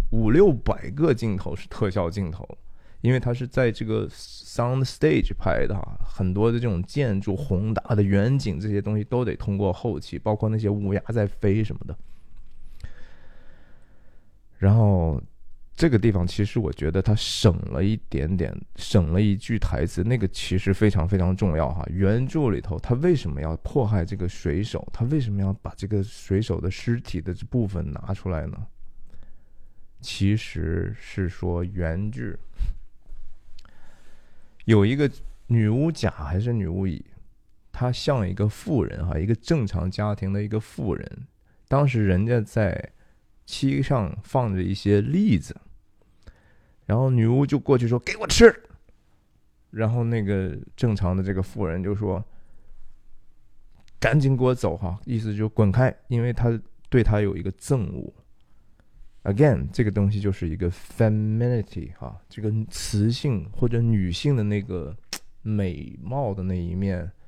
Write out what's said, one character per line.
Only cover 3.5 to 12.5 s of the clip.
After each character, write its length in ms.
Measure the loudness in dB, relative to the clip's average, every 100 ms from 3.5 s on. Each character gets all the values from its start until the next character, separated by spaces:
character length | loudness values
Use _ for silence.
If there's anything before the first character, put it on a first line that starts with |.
| 2 2
这 140 | 0 -2
个 200 | -2 -4
sound 720 | -10 -16 -16 -8 -4 0 0
stage 500 | -2 2 2 4 2 0
拍 280 | 0 2 0
的 80 |
哈， 240 | -2 -4 -4 -2
很 280 | -2 0
多 180 | 2 2
的 80 | 2
这 80 | 0
种 160 | -2
建 380 | -2 -2 0 0
筑、 160 | -2 -4
宏 360 | -2 -2 0
大 220 | -2 0 2
的 80 |
远 340 | 4 4 4 2
景 220 | 0 -4
这 80 | -2
些 140 | -2
东 160 | 0 -2
西 60 | 0
都 180 | -2
得 100 | 0 -2
通 220 | -2 0
过 140 | 0
后 260 | 0 -4 -4
期， 220 | -6 -6
包 160 | -2 0
括 140 | 0
那 80 | 0
些 120 | 0
乌 240 | 0 0
鸦 80 | -2 0
在 160 | 0 0
飞 380 | 0 2 2
什 100 | 0
么 80 | -4 -8
的。 120 | -10 -12 -14 -14 -12 -12